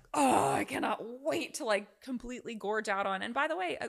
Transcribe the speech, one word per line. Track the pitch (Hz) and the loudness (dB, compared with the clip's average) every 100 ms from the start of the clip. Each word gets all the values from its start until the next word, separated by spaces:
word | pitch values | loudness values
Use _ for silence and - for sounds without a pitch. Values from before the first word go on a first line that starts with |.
| - | -4
"Oh, | - 269 214 - | 2 6 6 4
I | - | 2
cannot | 302 - - - 214 247 | 0 -2 0 -2 -4 -4
wait | 285 320 269 | -2 0 -2
to, | - | -4
like, | 254 208 208 _ | 0 0 0 _
completely | - 254 240 247 - 226 | -6 -6 -6 -8 -8 -6
gorge | 196 214 214 | -2 0 0
out | 196 196 | 0 0
on." | 190 | 0
And | 208 | -2
by | 247 302 | 0 0
the | 320 | 0
way, | 359 | -2
uh, | - | -4